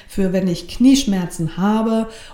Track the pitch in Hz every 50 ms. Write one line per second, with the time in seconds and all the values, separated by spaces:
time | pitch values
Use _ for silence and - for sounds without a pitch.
0 | - - - 196 190 185 180 190 185 185 170 165 - - - - 240 262 269 269
1 | - 208 196 185 175 165 - - 165 151 - 175 190 208 214 220 220 226 226 220
2 | 226 220 - - - -